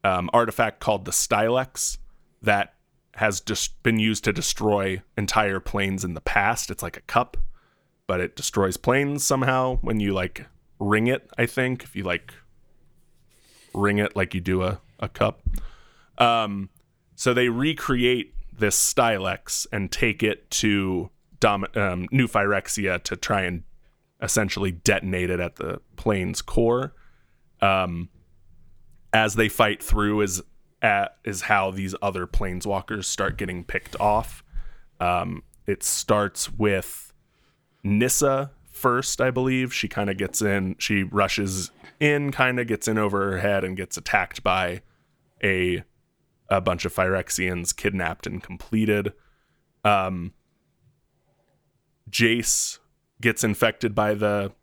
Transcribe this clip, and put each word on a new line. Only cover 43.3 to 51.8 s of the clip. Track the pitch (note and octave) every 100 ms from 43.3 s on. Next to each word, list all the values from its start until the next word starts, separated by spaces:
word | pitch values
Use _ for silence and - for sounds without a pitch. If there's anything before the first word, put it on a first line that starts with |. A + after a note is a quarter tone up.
her | F#2
head | G2+ G2
and | F#2 F#2
gets | F#2 -
attacked | - G#2 F2+ -
by | F#2 F#2 F2+ F#2 _ _ _ _ _ _
a, | G2+ F#2+ F2+ F2 - _ _ _ _ _ -
a | G2
bunch | F#2 F2
of | F2
Phyrexians, | - F#2 F#2+ - - F#2 F2+ F2
kidnapped | - G#2+ G2 E2 E2 -
and | F2+
completed. | - F2+ - A2 G#2+ G#2 G2 - _ _ _ _ _ _
Um, | G#2 G2+ F#2+ F#2 F2 _ _ _ _ _ _ _ _ _ _ _ _ _ _ _